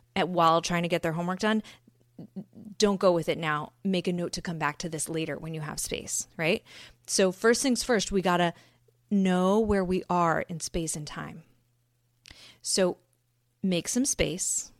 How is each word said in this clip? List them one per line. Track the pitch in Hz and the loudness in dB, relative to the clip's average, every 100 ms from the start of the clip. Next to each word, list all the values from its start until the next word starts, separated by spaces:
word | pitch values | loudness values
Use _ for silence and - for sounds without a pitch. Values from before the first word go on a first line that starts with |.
| _ 196 | _ -2
at, | 170 | 0
while | 175 165 165 | 4 4 4
trying | - 175 | 2 -2
to | 170 | 0
get | 170 | 0
their | 170 | -2
homework | 160 175 185 | -2 -4 -2
done, | 214 220 - - _ _ _ - - 190 - - - - | 0 0 -2 -16 _ _ _ -20 -18 -16 -16 -18 -12 0
don't | 208 190 | 0 4
go | 196 | 4
with | 170 160 | 4 0
it | 160 | -2
now. | 160 147 151 _ | -2 -4 -6 _
Make | 196 185 175 | -2 -2 0
a | |
note | 180 170 | -2 -4
to | - | -6
come | 180 160 | -8 -4
back | 147 - | -4 -4
to | 170 | -8
this | 156 - | -6 -6
later | 160 156 143 | -4 -4 -6
when | 160 | -8
you | 160 | -10
have | 151 - | -8 -8
space, | - - - - - - | -6 -6 -6 -8 -8 -4
right? | 160 - - - - _ - | -2 -2 -4 -20 -20 _ -4
So | - 190 | 2 2
first | 180 226 240 | 2 2 2
things | 269 240 | 2 0
first, | - 220 - | 2 0 2
we | 202 | 0
gotta | 185 175 170 - _ _ _ _ - | 2 2 2 -2 _ _ _ _ -2
know | 202 190 180 185 214 | 2 4 4 4 4
where | 214 196 | 4 2
we | 180 185 - | 2 -2 0
are | 180 170 156 - | 2 2 2 -2
in | 165 | -6
space | - 180 160 160 | -6 -4 -4 -6
and | 151 | -8
time. | - 147 160 - _ _ _ _ _ _ _ - - - - | -10 -12 -12 -20 _ _ _ _ _ _ _ -20 -20 -20 -14
So | - - 180 - _ _ _ _ _ _ | -4 0 2 0 _ _ _ _ _ _
make | 190 175 - | -2 0 0
some | 247 | -2
space. | 277 - 151 170 - - - _ | 0 0 -2 -2 -4 -4 -6 _